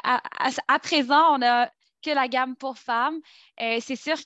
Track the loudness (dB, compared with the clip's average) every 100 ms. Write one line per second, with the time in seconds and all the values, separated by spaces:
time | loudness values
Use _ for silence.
0 | 0 -2 -2 -4 -4 -2 0 0 2 0
1 | 2 4 4 4 4 2 0 -4 _ _
2 | -4 0 0 -2 -4 -6 -10 -10 -4 -2
3 | -2 -4 -12 _ _ -8 -4 -4 -4 -8
4 | -4 -6